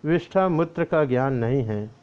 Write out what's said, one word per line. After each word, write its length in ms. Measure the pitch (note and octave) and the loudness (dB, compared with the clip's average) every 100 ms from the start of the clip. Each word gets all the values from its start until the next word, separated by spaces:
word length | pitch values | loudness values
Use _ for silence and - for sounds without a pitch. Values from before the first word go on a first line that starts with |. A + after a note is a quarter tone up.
विष्ठा 440 | D3+ E3 - F#3+ F#3+ | 0 -2 0 0 2
मूत्र 360 | D#3+ E3 E3+ | 0 -2 -2
का 200 | E3 D#3+ | -2 0
ज्ञान 280 | D3 B2 C3+ | 2 2 0
नहीं 300 | C3 A2+ C3+ | 0 0 0
है 280 | A2 G#2 G#2+ - | -2 -4 -6 -14